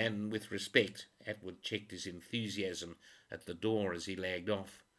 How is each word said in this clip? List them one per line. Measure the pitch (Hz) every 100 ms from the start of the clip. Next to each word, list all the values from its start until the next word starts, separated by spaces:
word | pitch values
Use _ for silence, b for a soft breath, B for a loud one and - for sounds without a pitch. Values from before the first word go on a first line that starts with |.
| 113
and | 104 107
with | 107 -
respect," | 101 - 131 98 - - _ -
Atwood | 107 92 87
checked | - 107 104
his | 92 95
enthusiasm | 87 - 117 107 101 95 85 85 - B B B
at | - -
the |
door | 85 110 110 98
as | 87 87
he | 92
lagged | 92 90 90
off, | 101 95 - -